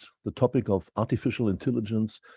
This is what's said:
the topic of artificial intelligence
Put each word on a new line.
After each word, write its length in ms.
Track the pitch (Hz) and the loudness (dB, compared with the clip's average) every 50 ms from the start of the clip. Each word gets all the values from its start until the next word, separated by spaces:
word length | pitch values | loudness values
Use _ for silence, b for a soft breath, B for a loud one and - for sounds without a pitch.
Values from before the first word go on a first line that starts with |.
| - - - _ - | -18 -20 -20 _ -10
the 80 | - | -8
topic 380 | 101 - - 123 - 135 107 - | -4 2 2 2 4 2 0 2
of 200 | 101 95 90 - - | 0 0 0 -2 -4
artificial 540 | - 107 110 - 117 - 127 113 - 120 110 | -2 -2 0 0 0 0 0 -2 0 0 0
intelligence 720 | 98 90 - - 123 120 113 104 113 110 107 107 - - b b b | 0 0 0 -2 0 0 0 -2 0 0 0 0 -2 -8 b b b